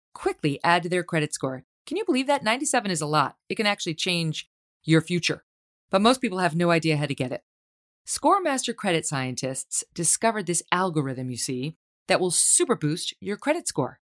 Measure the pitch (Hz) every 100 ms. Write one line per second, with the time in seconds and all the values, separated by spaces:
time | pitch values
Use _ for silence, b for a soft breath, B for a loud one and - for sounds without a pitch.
0 | _ - 370 - 151 139 - 175 170 180
1 | - 165 151 - 135 131 - _ - 349
2 | 440 262 262 285 214 247 285 254 208 160
3 | 147 151 135 - - 202 208 202 180 156
4 | 190 170 165 156 - _ _ _ - 160
5 | 156 175 160 147 _ _ _ _ _ 190
6 | 220 254 233 185 180 160 175 165 160 151
7 | 147 147 127 135 _ _ _ _ _ _
8 | - - 285 392 349 262 - - 202 165
9 | - 139 127 123 131 135 - - - -
10 | 160 - 226 214 170 170 - 180 190 156
11 | 135 131 127 117 - 127 143 - _ _
12 | - 170 180 160 - - 349 208 147 160
13 | - - 190 208 269 302 - - 123 -